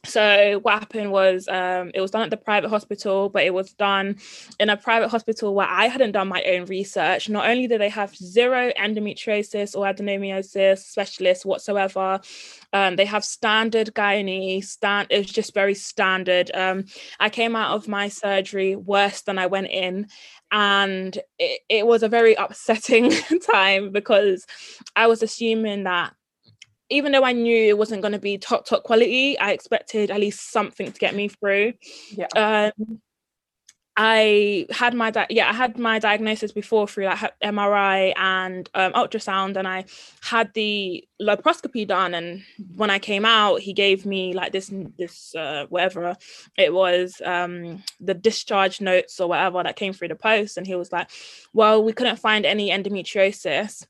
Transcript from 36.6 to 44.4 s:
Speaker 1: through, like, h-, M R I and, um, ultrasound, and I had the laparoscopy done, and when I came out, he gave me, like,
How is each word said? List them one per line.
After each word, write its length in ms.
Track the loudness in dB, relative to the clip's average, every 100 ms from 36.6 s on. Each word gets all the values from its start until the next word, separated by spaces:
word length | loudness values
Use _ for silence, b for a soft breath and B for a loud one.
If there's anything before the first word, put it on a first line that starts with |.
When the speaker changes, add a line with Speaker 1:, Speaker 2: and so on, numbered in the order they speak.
| -2 0 0
Speaker 1:
through, 180 | -4 -4
like, 160 | -2
h-, 80 | -6 -4
M 160 | -4 0
R 160 | 2
I 400 | 2 2 2 2 2
and, 540 | 0 0 -4 -8 -8
um, 200 | 0 0
ultrasound, 640 | 2 -2 -4 -4 -4 -2 -4
and 120 | -6
I 160 | -8 -10 B B B
had 320 | -2 0 0
the 520 | -2 -2 -2 -4 -8 -12 _
laparoscopy 640 | -2 0 0 -2 -4 -6 -2
done, 280 | 0 0
and 280 | -4 -8 -12 -18 B -20 -4
when 120 | 0
I 100 | 0
came 280 | -2 0 4
out, 340 | 4 4 2
he 120 | -2
gave 320 | 0 2 2 -2
me, 260 | -6 -4
like, 200 | -4